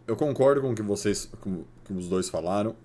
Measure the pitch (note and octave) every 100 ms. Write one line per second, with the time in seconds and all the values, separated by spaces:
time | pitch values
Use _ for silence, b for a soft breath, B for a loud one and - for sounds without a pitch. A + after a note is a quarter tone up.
0 | - A2 D3+ C3 C3+ C#3 C3+ A2 G#2 G2+
1 | G#2 G2 - - G2+ F2+ - - - F#2
2 | F2 F#2 F2+ E2+ E2+ G2+ G#2+ -